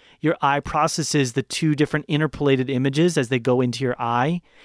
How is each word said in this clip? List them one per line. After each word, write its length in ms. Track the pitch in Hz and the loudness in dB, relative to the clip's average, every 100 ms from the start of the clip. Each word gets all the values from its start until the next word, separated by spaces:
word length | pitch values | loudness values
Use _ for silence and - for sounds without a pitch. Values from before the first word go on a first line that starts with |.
| - _ | -20 _
your 160 | 151 170 | -2 0
eye 180 | 143 143 | 0 0
processes 720 | - 156 160 - 151 147 131 | -2 0 0 0 -2 0 0
the 100 | 127 | -2
two 320 | - - 160 | -4 -2 0
different 300 | 147 151 156 - | 2 0 0 -2
interpolated 640 | 151 156 - 143 135 131 | -2 -2 0 2 2 2
images 480 | 127 135 135 175 160 | 0 0 2 2 2
as 140 | 123 | 0
they 80 | 131 | -2
go 220 | 117 123 | 2 2
into 200 | 127 117 | 2 -2
your 140 | 131 123 | -4 -4
eye, 440 | 117 120 135 175 - _ | -2 0 0 -2 -6 _